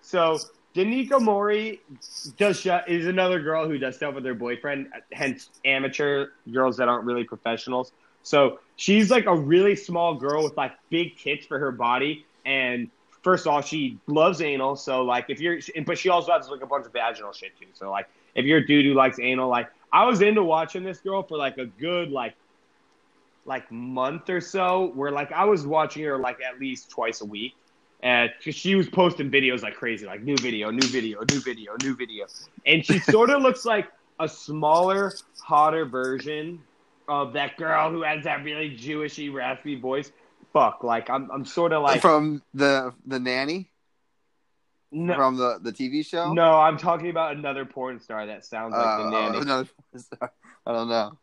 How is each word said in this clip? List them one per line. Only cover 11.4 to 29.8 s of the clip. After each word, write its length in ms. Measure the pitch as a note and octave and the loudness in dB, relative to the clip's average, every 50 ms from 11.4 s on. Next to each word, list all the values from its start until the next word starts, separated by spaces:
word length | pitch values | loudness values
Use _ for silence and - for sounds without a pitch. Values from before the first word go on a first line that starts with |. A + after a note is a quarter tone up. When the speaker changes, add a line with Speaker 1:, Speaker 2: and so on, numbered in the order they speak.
| - | -6
Speaker 1:
for 120 | _ D3+ C3+ | _ -6 -4
her 140 | D3 C3+ | -4 -4
body, 540 | B2+ A2+ A#2+ A#2+ B2 B2+ C3+ D3+ D3+ D3 _ _ _ _ _ | -4 -2 0 0 0 0 0 -2 -4 -8 _ _ _ _ _
and 460 | C3 C#3 C3+ C3 B2 B2 A#2+ A#2 A#2 _ _ _ _ _ _ | -2 -2 0 0 -2 -2 -4 -6 -8 _ _ _ _ _ _
first 240 | - F3+ F#3 E3+ E3+ | 2 2 2 2 2
of 60 | D#3+ | 0
all, 100 | D3 C#3+ | 0 0
she 360 | C#3 - D#3 D#3+ C#3+ B2+ A2 - _ | 0 -4 -4 -4 -4 -4 -6 -10 _
loves 360 | - D3 D#3 D#3+ E3+ F3 D3 | 0 4 6 6 6 4 2
anal. 340 | E3 D3 C#3+ C3 C3 C3+ C#3+ | -2 -2 0 0 0 -2 -2
So, 260 | C3+ - D3 C3 B2+ | -4 -4 -4 -2 0
like, 280 | B2+ B2 B2 B2 A#2+ - | 0 0 0 -2 -2 -6
if 100 | C3+ - | -8 -4
you're, 180 | D#3 F3 E3+ D3 - - - D#3+ D3 | -2 -4 -4 -4 -8 -10 -10 -8 -4
but 100 | - E3+ | -4 -4
she 140 | D3 - F#3 | -2 2 2
also 200 | F3+ F3 D#3 - | 2 2 4 2
has, 140 | E3+ D3+ C3 B2+ | 0 0 0 -6
like, 100 | C#3+ C3 | -12 -12
a 60 | C3+ | -6
bunch 180 | C3 C#3 C#3 B2 | -4 -4 -6 -6
of 80 | A#2 | -6
vaginal 400 | A2+ A#2+ A2+ A#2 A2+ G#2+ G#2 G2+ | -6 -4 -4 -4 -4 -6 -14 -14
shit 260 | G2 - F#2+ F#2+ _ _ | -14 -16 -18 -18 _ _
too. 80 | - _ | -20 _
So, 180 | _ - F#2+ G2 | _ -12 -8 -6
like, 180 | G2 G2+ G2 _ _ _ _ _ _ | -6 -6 -6 _ _ _ _ _ _
if 100 | C3 B2+ | -2 2
you're 140 | C#3 D#3+ D#3 | 4 4 4
a 80 | C3+ | 6
dude 180 | - D3 D3 C#3 | 6 6 6 6
who 80 | C#3+ | 6
likes 260 | C#3 C3+ C3 C3 B2+ - | 6 4 4 4 2 -2
anal, 300 | A#2+ B2+ C3 B2+ C3 B2+ | -4 -2 -2 -2 0 0
like, 220 | B2 A#2+ A#2+ - _ _ _ _ | 0 -2 -2 -6 _ _ _ _
I 140 | - F3+ G#3+ | 4 6 6
was 160 | B3 B3 F3 | 6 6 6
into 240 | G3+ G#3 G#3+ G#3+ F#3+ | 4 6 6 4 2
watching 400 | E3 D#3+ D#3+ D#3+ D3+ - F#3 F#3 | 2 2 0 0 -4 -6 -10 -8
this 160 | F#3+ F3+ - | -8 -10 -10
girl 220 | _ F#3+ G3 G3 | _ -4 -4 -4
for, 160 | F#3+ - D#3+ D3+ | -4 -4 -6 -4
like, 180 | C#3+ C3+ - | -4 -4 -4
a 80 | C3+ B2+ | -6 -10
good, 460 | A#2 F#2 G2+ C#3+ E3+ F3+ F3 F3 D#3 | -12 -10 -8 -4 -2 -2 -2 -4 -4
like, 240 | C#3 C3 A#2+ A2 - _ _ _ _ _ _ _ _ _ _ _ _ _ _ _ _ _ _ _ _ _ _ | -4 -6 -6 -6 -10 _ _ _ _ _ _ _ _ _ _ _ _ _ _ _ _ _ _ _ _ _ _
like, 240 | C#3+ C3 B2+ - _ | -10 -10 -10 -10 _
month 560 | A2+ A#2 B2 B2+ C3 B2+ B2+ C3+ D#3 E3+ - - | -14 -12 -10 -8 -2 -2 -2 -2 -2 -4 -6 -4
or 120 | F#3 F3 | -4 -4
so, 520 | E3+ - - F#3+ F#3 F3+ F#3 F#3 F#3+ E3+ B2+ | -4 -4 -2 0 2 2 2 2 0 -2 -2
where, 160 | C3+ C#3 C#3+ | -4 -4 -2
like, 220 | C#3+ C#3+ C#3+ C#3 | -2 -4 -4 -4
I 120 | D#3 E3 G3 | 0 2 4
was 220 | G#3 G#3 E3+ C#3+ | 4 4 2 2
watching 380 | C#3+ D#3+ D#3 D#3 D3+ - D3 D#3 | 0 2 2 0 0 -4 -6 -4
her, 140 | D3 C#3 C3+ | -2 -2 -2
like, 220 | C3 B2 B2 B2 | -2 -4 -4 -4
at 180 | B2+ B2+ B2 B2+ | -10 -10 -8 -8
least 300 | C3+ C3+ B2+ A#2 - _ | -8 -8 -8 -8 -12 _
twice 300 | - - A#2 A#2 A2 - | -6 -4 -4 -4 -4 -6
a 40 | G#2+ | -12
week. 300 | G#2 G#2 G#2 A2+ C3 _ _ _ _ _ _ _ _ _ _ | -12 -10 -10 -10 -10 _ _ _ _ _ _ _ _ _ _
And 280 | - B2+ B2 A#2+ A#2+ A#2 - - | 0 2 2 4 2 0 -4 -8
'cause 120 | - D#3 D3 | -10 -10 -10
she 220 | - - F#3 G3 | -4 0 2 2
was 120 | G3 E3+ - | 2 2 2
posting 420 | - F#3 F3+ F3 E3+ - D3 C3+ | 2 4 4 4 2 -2 -4 2
videos 320 | B2+ C#3 C3 C3 B2+ A#2+ | 2 4 4 2 0 -2
like 120 | A2 G#2 - | -6 -10 -10
crazy, 320 | - | -6